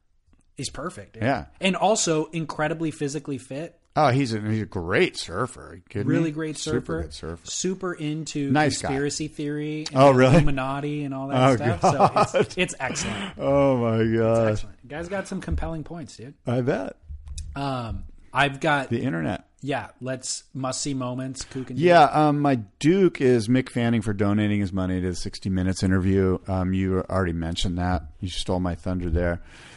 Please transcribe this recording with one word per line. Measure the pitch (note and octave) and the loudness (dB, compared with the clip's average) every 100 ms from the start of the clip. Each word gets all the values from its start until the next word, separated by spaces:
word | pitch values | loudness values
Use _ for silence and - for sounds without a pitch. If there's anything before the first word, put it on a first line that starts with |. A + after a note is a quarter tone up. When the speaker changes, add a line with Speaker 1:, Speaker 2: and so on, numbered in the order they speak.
| _ _ _ _ _ - | _ _ _ _ _ -12
Speaker 1:
He's | C3 | -12
perfect, | - D#3+ G#2+ G2 | -10 -10 -12 -18
dude. | A2+ | -6
Speaker 2:
Yeah. | A2 B2+ - - | -2 -2 -6 -4
Speaker 1:
And | F#3+ F3+ | -4 0
also | F#3 A3 - D#3 D#3 | 0 2 2 0 -2
incredibly | E3 D#3 - D#3 D#3+ E3 | -6 -8 -4 -4 -2 -6
physically | D3 C#3+ D3 D3 C3 | -4 -6 -6 -8 -10
fit. | - C3+ E3+ - _ - | -10 -12 -12 -16 _ 2
Speaker 2:
Oh, | D3 | 2
he's | B2 C3 | 2 0
a, | A2 | -2
he's | G#2+ A2 | -2 -2
a | G2 | -2
great | F#2+ E2 A2+ F3+ - | -6 -2 2 0 -2
surfer. | - F#2+ B2 - - | -8 -6 -6 -8 -18
Are | F#2 | -20
you | _ | _
kidding | G2+ A#2+ | -4 0
me? | |
Speaker 1:
Really | E3 E3 | 2 0
great | D3+ D#3 D3+ | -2 -8 -6
Speaker 2:
Super | D#3 D#3 | -4 -4
Speaker 1:
surfer. | D#3 D#3+ | -4 -8
Speaker 2:
good | - | -8
surfer. | - - - - | -10 -12 -12 -10
Speaker 1:
Super | - F3+ F#3 F#3 | -6 -4 -4 -6
into | E3+ D3+ D#3 D3+ D3+ C#3 | -6 -6 -6 -6 -6 0
Speaker 2:
Nice | C#3+ D3+ C3+ | 2 2 0
guy. | - | -4
Speaker 1:
conspiracy | C3+ C#3+ C#3 D#3 | -2 -4 -4 -8
theory | - D3 D3 D3+ D3+ D3+ | -6 -6 -6 -6 -8 -4
and | C3+ | 6
Speaker 2:
Oh, | C#3 | 6
Speaker 1:
the | B2+ | 8
Speaker 2:
really? | C3 | 8
Speaker 1:
Illuminati | B2+ D3 C3+ C3 C#3 D3 D3 | 8 6 2 -2 -4 -4 -4
and | C#3+ | -6
all | C3+ C#3 | -6 -2
that | C3 C3+ | 4 4
Speaker 2:
Oh, | B2 | 4
Speaker 1:
stuff. | - A2 | 0 2
So | F#3 | 2
Speaker 2:
God. | D3 F#3+ G#3+ G#3+ | 4 4 4 2
Speaker 1:
it's, | F3+ - - | 2 0 0
it's | F3+ - | -2 -2
excellent. | C3 C#3+ F#3 - G3 | -6 -4 -6 -6 -10
Speaker 2:
<laughs> | - | -4
Oh, | C#3 C#3 C#3 B2+ | 0 4 4 4
my | A#2 A2+ | 2 2
Speaker 1:
It's | A2+ A2+ | 2 4
Speaker 2:
gosh. | A2+ A2+ A2 | 4 4 4
Speaker 1:
excellent. | G#2+ - - A#2 | 0 -4 -10 -14
Guy's | C#3+ E3+ | -10 -6
got | G3 F#3+ | -6 -6
some | F#3+ | -8
compelling | - E3 D#3+ E3 | -4 -4 -4 -6
points, | C#3+ E3+ C#3+ - | -10 -12 -14 -16
dude. | - - - | -18 -12 -4
Speaker 2:
I | A#2+ | 0
bet. | B2 F#3 - - - - - - - C#3 | 0 -2 -4 -12 -16 -16 -12 -10 -10 -8
Speaker 1:
Um, | C#3 C3 A#2 G2 - - - | -6 -6 -6 -10 -12 -18 -8
I've | B2+ C#3 C3+ | 0 0 2
got | D#3+ C#3+ C3 | 0 0 0
Speaker 2:
The | A#2+ | -2
internet. | B2+ E3 C#3+ F#2 - _ | -2 -2 -4 -6 -10 _
Speaker 1:
Yeah, | C3 C3 G2 - | -6 -6 -6 -12
let's | B2+ C3 - - - | -8 -8 -8 -10 -10
must-see | C3 C3 B2+ D3+ | -8 -6 -4 -4
moments. | C3+ B2 B2 C3 B2+ - | -4 -4 -6 -8 -10 -10
Who | C3+ | -10
can | A#2+ B2+ | -8 2
Speaker 2:
Yeah, | E3+ E3+ C#3+ | 6 8 8
Speaker 1:
do | |
it? | D3+ | 6
Speaker 2:
um, | D3+ D3 | 4 4
my | C#3+ C3 G#2 _ | 2 2 -2 _
Duke | D3+ F#3+ F3+ - | 4 6 4 4
is | C3 B2 G#2+ | 4 4 4
Mick | B2+ C3 | 2 2
Fanning | B2 A#2 A#2 | 0 2 2
for | G#2+ | 0
donating | G2+ G2+ G#2 G#2 G#2 | 0 2 2 2 2
his | F#2+ | 0
money | F#2+ F#2 F#2 | -2 0 0
to | F2+ | -2
the | |
sixty | E2+ G#2 - G#2 | -4 -6 -6 -2
Minutes | F#2 F#2 F#2 | 0 0 0
interview. | G2 F#2+ F#2 F#2+ F#2+ F2+ - | 2 2 4 4 4 0 -2
Um, | F#2 F#2 | -2 0
you | F#2+ F#2+ F#2 - | 0 0 -2 -2
already | F#2 F#2 | -2 -2
mentioned | E2 E2 E2+ G2+ F2 | -2 -4 -4 -4 -2
that. | F2+ F#2 - - | -2 -2 -4 -10
You | F#2 | -8
stole | - - F#2 | -8 -4 -2
my | F2+ | -2
thunder | E2 F#2+ F2+ F2 | -4 -6 -4 -2
there. | E2 F2 E2+ - - - | 0 0 -2 -8 -20 -20